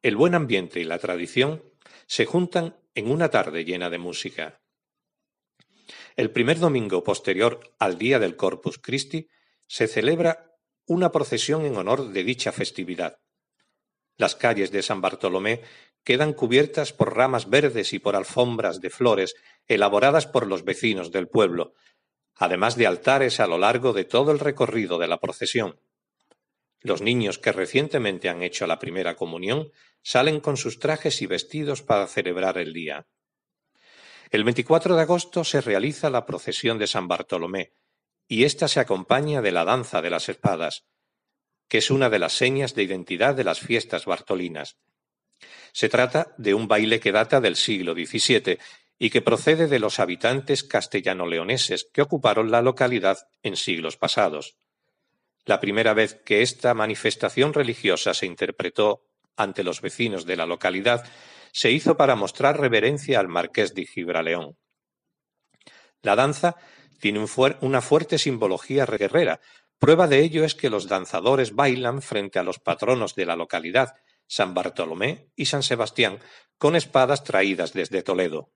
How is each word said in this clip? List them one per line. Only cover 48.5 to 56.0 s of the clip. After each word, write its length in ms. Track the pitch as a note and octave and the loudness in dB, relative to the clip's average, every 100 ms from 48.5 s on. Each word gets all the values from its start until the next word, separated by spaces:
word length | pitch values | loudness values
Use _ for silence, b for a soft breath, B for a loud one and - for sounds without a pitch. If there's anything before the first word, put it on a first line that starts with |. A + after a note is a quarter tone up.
| F2 B B B B | -4 B B B B
y 120 | A#2 | 0
que 120 | B2 | 2
procede 460 | A2 A2+ - D#3+ E3 | 2 2 2 2 4
de 120 | C3+ | 2
los 200 | G#2 - | 0 0
habitantes 640 | F2+ F2+ A2+ C3+ C#3 C#3 | -2 0 0 -2 -2 -2
castellano-leoneses 1200 | - A2 - G#2 F#2 F#2 F2 E2+ F2 B2 - F2 - | 0 -2 -2 -4 -2 -2 -2 -2 -2 -2 0 -4 -4
que 80 | - | 0
ocuparon 500 | C#3+ D#3 A#2+ G#2 A2 | 0 2 2 2 2
la 100 | A#2 | 4
localidad 560 | B2 B2+ B2+ B2 F#2+ F#2+ _ _ | 2 2 0 2 0 -2 _ _
en 120 | A2+ F#2 | -8 -6
siglos 400 | - E2+ D#2+ - | -4 -4 -6 -4
pasados. 600 | F2 - G2 D2+ D2 _ _ _ _ _ _ _ _ _ - | -2 0 0 -2 -12 _ _ _ _ _ _ _ _ _ -2
La 160 | G2+ | 0
primera 320 | G2+ G#2 A2+ | 0 2 2
vez 220 | G#2+ | 4